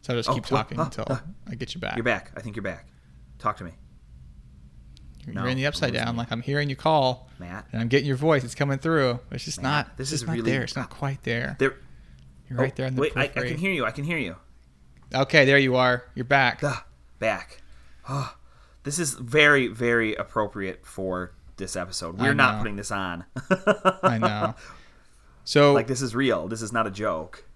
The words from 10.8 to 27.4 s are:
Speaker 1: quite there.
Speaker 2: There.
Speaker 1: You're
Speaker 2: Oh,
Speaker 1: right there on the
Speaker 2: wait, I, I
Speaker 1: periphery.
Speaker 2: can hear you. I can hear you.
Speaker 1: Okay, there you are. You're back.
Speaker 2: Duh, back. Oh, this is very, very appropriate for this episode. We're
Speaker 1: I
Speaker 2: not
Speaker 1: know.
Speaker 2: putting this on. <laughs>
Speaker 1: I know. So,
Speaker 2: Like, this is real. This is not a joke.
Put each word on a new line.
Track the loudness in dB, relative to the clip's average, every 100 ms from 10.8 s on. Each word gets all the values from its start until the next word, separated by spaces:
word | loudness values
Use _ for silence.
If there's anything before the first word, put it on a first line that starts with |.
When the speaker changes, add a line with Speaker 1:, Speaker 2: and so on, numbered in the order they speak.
| -8
Speaker 1:
quite | -6 -6 -4
there. | -4 -2 -4 0
Speaker 2:
There. | 0 0 -20 -20 -20 -20 -20 -20 -10
Speaker 1:
You're | -2
Speaker 2:
Oh, |
Speaker 1:
right | -2
there | 0 -4
on |
the | 0
Speaker 2:
wait, | 0 0
I, |
I | -2
Speaker 1:
periphery. | -2 -4
Speaker 2:
can | -2
hear | -2
you. | 0
I | -2
can | -2
hear | -4 -4
you. | -4 -8 -18 -20 -20 _ -20 -20 -6
Speaker 1:
Okay, | -2 4 6
there | 8 6
you | 6 4
are. | 4 2 -2
You're | -8
back. | 2 4 4 0
Speaker 2:
Duh, | -4 -4 -10 -20 -20 -4
back. | -2 -2 -6 -18 -20 -20 -20 -20 -8
Oh, | -6 -6 -10 -20 -20 -20 -14
this | -8 -4
is | -4
very, | -4 -2 4 6 6 4
very | 0 2 2 2
appropriate | -2 -4 -2 -2 -4 -8 -8 -12
for | -8 -4 -4 -6 -12 -20 -10
this | -8 -6
episode. | -6 -8 -8 -2
We're | 0
Speaker 1:
I |
Speaker 2:
not | 4 4 4
Speaker 1:
know. |
Speaker 2:
putting | -4 -4
this | -6
on. | -4 -4 -6 -8 -12
<laughs> | 0 0 2 2 2 2
Speaker 1:
I | 0 2
know. | 0 0 -4 -6 -14 -20 -20 -20 -20 -20 -20 -20
So, | 0 6 8
Speaker 2:
Like, | 6 2
this | -2
is | -2
real. | 0 2 2 0
This | -6
is | -2
not | 0 -2
a |
joke. | -2 -2 -2 -6 -14